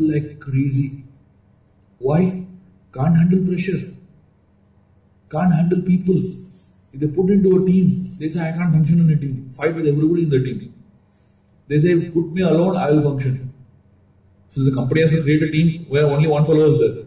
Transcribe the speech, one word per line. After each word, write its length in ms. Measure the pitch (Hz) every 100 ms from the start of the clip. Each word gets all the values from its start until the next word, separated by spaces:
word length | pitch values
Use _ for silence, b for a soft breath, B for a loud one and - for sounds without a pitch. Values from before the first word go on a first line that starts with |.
| 156
like 260 | 147 - -
crazy. 680 | 139 131 139 135 139 - - - _ _ _ _ _ _ _ -
Why? 480 | 127 160 185 - - - - _ _
Can't 240 | 131 156 165
handle 280 | 180 190 185
pressure. 460 | 180 196 151 - - - _ _ _ _ _ _ _ _ _ _ _ _
Can't 240 | 151 180
handle 280 | 160 175 180
people. 360 | 185 180 185 165 - - - - _ _ _
If 80 | 135
they 60 | 147
put 220 | 156 190
into 320 | 202 190 185
a 40 | 185
team, 500 | 185 180 - - -
they 120 | 156
say, 100 | 170
"I 140 | 160 165
can't 140 | 175
function 300 | 156 156 170
in 80 | 160 147
a 20 |
team." 300 | 139 127 - -
Fight 180 | 156 165
with 100 | 151
everybody 380 | 143 156 175
in 60 | 160
the 100 | 131 120
team. 280 | 104 - - - _ _ _ _ _ _ _ -
They 120 | 151 175
say, 80 | 170 - 165
"Put 160 | 151
me 100 | 175
alone, 360 | 175 160 185 180
I 120 | 147
will 100 | 151
function." 500 | 147 131 127 - - - - _ _ _ _ _ _ _ _
So 140 | 139
the 80 | 135
company 300 | 127 123 156
has 100 | 160
to 100 | 160
create 200 | 139 156
a 80 | 156
team 340 | 156 165 - -
where 160 | 143 147
only 240 | 143 156
one 120 | 147 151
fellow 240 | 156 151
is 60 | 131
there. 180 | - -